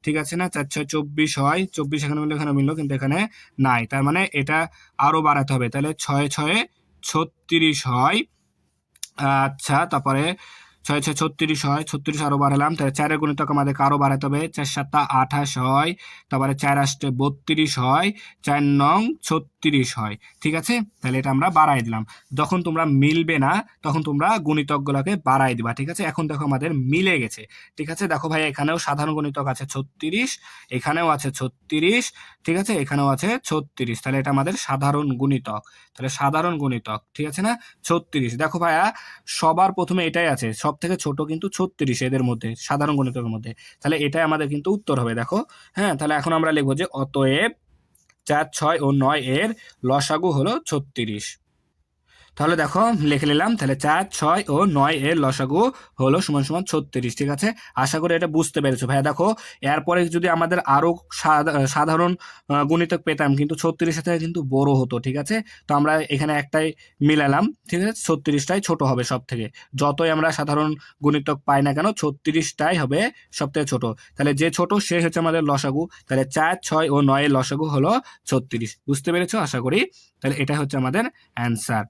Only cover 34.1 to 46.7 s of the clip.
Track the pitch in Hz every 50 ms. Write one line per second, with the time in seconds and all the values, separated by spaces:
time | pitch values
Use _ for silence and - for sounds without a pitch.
34.1 | 135 135 131 143 139 139 135 170 196 262 - - 139 139 139 143 143 147 147 143
35.1 | 131 120 135 139 139 123 127 113 107 104 - - _ - - _ _ - 123 131
36.1 | - - 143 139 147 156 160 180 170 151 143 135 123 117 - - 107 107 _ _
37.1 | _ - 147 151 143 - 190 220 240 233 - - - _ - - 170 170 165 _
38.1 | - 147 127 117 117 120 156 156 - 170 170 170 156 165 185 214 226 - - -
39.1 | - - _ - - - - 160 165 175 190 190 190 - 175 - 185 185 170 165
40.1 | 156 170 170 160 139 127 123 113 110 - - 147 147 - - 170 185 - - 151
41.1 | 143 139 156 147 156 160 - 196 - - 185 185 _ - 151 135 120 - 131 127
42.1 | 135 131 123 123 120 110 - 113 113 - - - 143 143 147 151 151 139 135 127
43.1 | 127 131 120 113 110 110 110 107 113 _ - - - _ - 143 160 151 147 143
44.1 | 143 165 165 156 156 151 151 139 147 147 143 185 208 208 - - 147 127 120 117
45.1 | 113 117 120 - 175 208 294 _ - - - _ _ 185 202 202 160 139 151 147
46.1 | 151 147 135 165 165 160 160 160 156 151 139 135